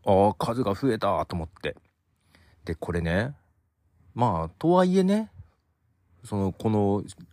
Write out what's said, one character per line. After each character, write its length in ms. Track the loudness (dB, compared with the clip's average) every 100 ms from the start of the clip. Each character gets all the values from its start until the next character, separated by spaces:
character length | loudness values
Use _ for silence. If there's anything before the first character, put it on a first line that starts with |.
あ 60 | 2
ー、 260 | 4 4 2
数 260 | -4 -2
が 120 | -2
増 180 | 0 0
え 60 | 0
た 260 | -2 -2
と 120 | -4 -6
思 100 | -8
っ 20 |
て。 260 | -8 -10 -10 _ _ _ _ _ _ _ _ -10
で、 80 |
こ 180 | -10 -6
れ 80 | -4
ね、 340 | -2 -2 -2 -8 _ _ _ _ _ _ _
ま 340 | -2 0 0 -6
あ、 20 | -4
と 120 | 2
は 140 | 4
い 140 | 4 4
え 60 |
ね、 260 | 2 0 -2 -14 -20 _ _ _ _ _ _ _
そ 100 | -8
の、 160 | -4 -4
こ 200 | -2 0
の、 340 | 2 2 0 -4 -16 -14